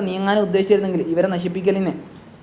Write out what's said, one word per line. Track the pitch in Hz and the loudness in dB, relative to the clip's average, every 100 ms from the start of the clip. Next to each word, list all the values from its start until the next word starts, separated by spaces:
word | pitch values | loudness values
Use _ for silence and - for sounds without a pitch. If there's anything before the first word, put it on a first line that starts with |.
| 196 | -2
നീ | 185 | -2
എങ്ങാനും | 196 208 202 | 2 2 2
ഉദ്ദേശിച്ചിരുന്നെങ്കിൽ | 190 196 202 196 175 160 | 0 4 2 2 -2 0
ഇവരെ | 165 190 | 0 0
നശിപ്പിക്കലിനെ, | 180 175 175 180 190 185 - - - - - | 0 -4 -2 0 0 -2 -4 -10 -20 -20 -20